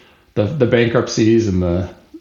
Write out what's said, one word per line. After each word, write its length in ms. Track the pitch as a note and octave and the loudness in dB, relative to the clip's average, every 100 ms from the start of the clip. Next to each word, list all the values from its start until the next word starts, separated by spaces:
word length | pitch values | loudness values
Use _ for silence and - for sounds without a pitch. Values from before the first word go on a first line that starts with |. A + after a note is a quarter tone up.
| _ _ _ | _ _ _
the, 100 | - | -4
the 220 | G#2 D#3 A#2+ | -4 0 2
bankruptcies 800 | A#2+ A#2 A#2+ A2+ - A2 A2+ G#2 | 2 2 0 -2 0 2 2 2
and 120 | F#2 | 0
the, 300 | F2+ F2 F#2 - _ - | 0 -2 -4 -10 _ -10